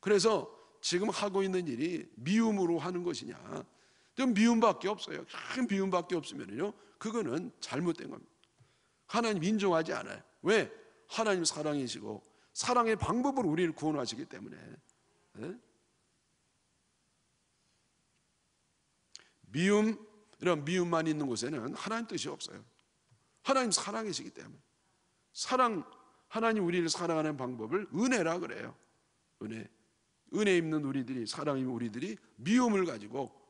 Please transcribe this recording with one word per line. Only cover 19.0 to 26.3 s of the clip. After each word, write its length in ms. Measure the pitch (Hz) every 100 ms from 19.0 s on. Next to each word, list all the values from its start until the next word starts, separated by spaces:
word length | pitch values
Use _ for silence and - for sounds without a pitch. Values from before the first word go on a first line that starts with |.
| _ - - _
미움, 560 | - 113 185 208 214 214 - - _ -
이런 260 | 170 165 143
미움만 420 | 185 175 165 160
있는 200 | 151 143
곳에는 460 | 113 120 151 117 -
하나님 320 | - 226 233
뜻이 200 | 175 151
없어요. 360 | 143 - 92 - _ _ _ _ _ _ _
하나님 280 | - 269 247
사랑이시기 600 | 180 - 220 220 139 -
때문에. 260 | - - 110 _ _ _ _ _ _ _
사랑, 500 | - - 254 247 202 - - - _
하나님 380 | _